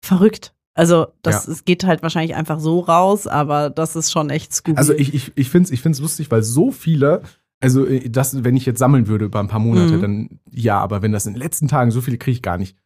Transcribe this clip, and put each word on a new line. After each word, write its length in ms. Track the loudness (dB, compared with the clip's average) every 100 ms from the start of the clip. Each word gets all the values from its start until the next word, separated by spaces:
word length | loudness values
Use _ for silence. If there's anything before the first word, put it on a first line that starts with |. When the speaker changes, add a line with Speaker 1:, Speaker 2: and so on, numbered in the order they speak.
Speaker 1:
Verrückt. 500 | 0 4 4 2 -16 _ _
Also, 340 | 0 4 4 2 _
das, 240 | -2 -2 -2
Speaker 2:
Ja. 60 |
Speaker 1:
es 120 | -8
geht 200 | -2 -2
halt 180 | 0 0
wahrscheinlich 320 | -2 -4 -4
einfach 240 | -4 -6 -4
so 220 | 0 -2
raus, 460 | 2 2 4 0 -2
aber 420 | -4 0 -2 -2
das 240 | -4 -4
ist 160 | -4 -4
schon 200 | -2 -2
echt 240 | -4 -6
skurril. 240 | -8 -2 2
Speaker 2:
Also, 160 | 2
ich, 180 | 2 0
ich, 180 | -2 -6
ich 160 | -4 0
find's, 200 | 2 2
ich 120 | 0
find's 180 | -2 -2
lustig, 300 | -4 -6 0
weil 120 | 0
so 280 | 0 2 0
viele, 520 | 0 -2 2 2 2 -4 _ _ _
also, 240 | 2 2 2
äh, 220 | 0 -2
das, 340 | -2 -2 -2
wenn 140 | 0 0
ich 80 |
jetzt 140 | 0 0
sammeln 280 | 4 4 4
würde 200 | 0 -2
über 120 | -2
ein 80 | -4
paar 120 | -2
Monate, 380 | 2 4 4 2
Speaker 1:
Mhm. 20 |
Speaker 2:
dann 280 | 0 -4 -6 -12 _
ja, 280 | -4 0 0
aber 220 | 0 -2
wenn 100 | -2
das 140 | -2 -4
in 80 |
den 60 | -8
letzten 260 | -8 -4 0
Tagen, 220 | 2 2
so 100 | 0
viele 160 | -4 -4
krieg 160 | -4 -4
ich 60 |
gar 140 | -4 -6
nicht 180 | -6 _